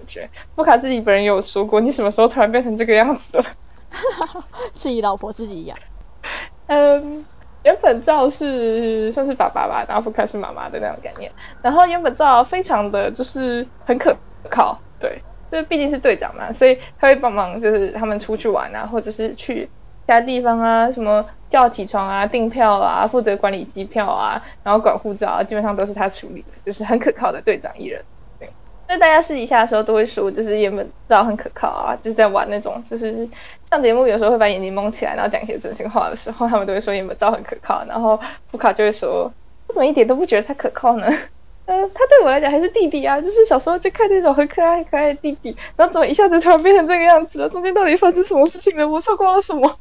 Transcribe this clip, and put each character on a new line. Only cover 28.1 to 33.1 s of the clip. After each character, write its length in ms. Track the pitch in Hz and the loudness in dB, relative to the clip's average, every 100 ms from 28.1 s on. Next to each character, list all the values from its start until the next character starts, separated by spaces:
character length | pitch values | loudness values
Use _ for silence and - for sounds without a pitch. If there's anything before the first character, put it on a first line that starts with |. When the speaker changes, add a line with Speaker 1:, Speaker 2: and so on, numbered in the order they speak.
| - - - | -20 -20 -20
Speaker 1:
对， 100 | - - - - - | -20 -20 -20 -18 -6
所 80 | 359 | 2
以 20 | |
大 80 | 320 | 6
家 160 | 311 | 6
私 100 | 330 | 2
底 140 | 285 226 | -6 0
下 160 | 240 | 2
的 60 | 233 | 2
时 80 | 220 | 0
候 60 | |
都 100 | 220 | 0
会 100 | 214 | 0
说， 240 | 233 214 196 | 0 -2 -4
就 140 | 202 | -4
是 160 | 220 214 | -4 0
原 160 | 202 | 0
本 160 | 202 - - - | -2 -10 -14 2
照 140 | 208 | 2
很 140 | 226 214 | 4 -2
可 120 | - | -10
靠 140 | - - | -6 -6
啊， 280 | - - 123 | -4 -6 -6
就 80 | 220 | -4
是 40 | |
在 120 | 220 214 | 2 2
玩 220 | 196 - | 2 -2
那 80 | 208 | -6
种， 240 | - - 233 | -8 -10 -10
就 60 | 233 | -8
是 320 | 220 | -8